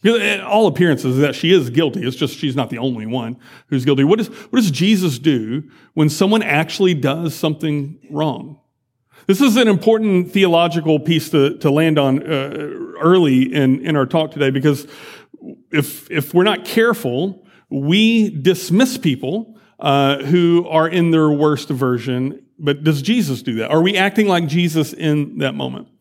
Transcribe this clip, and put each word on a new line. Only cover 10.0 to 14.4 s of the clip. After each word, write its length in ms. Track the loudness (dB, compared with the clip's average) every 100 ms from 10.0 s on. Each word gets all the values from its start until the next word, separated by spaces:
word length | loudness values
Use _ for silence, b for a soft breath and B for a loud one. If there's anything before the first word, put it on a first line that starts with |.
| 2 0 0
theological 680 | 0 2 4 2 0 0 0
piece 300 | 2 -2 0
to, 280 | 2 2 2
to 100 | 0
land 300 | 2 2 2
on, 240 | 2 0
uh, 260 | -2 -6 -4 -8 -10 -10 -12 -2
early 540 | 2 4 4 2 2
in, 320 | 2 2 2 0
in 100 | 0
our 120 | 2
talk 240 | 0 -2
today, 180 | -2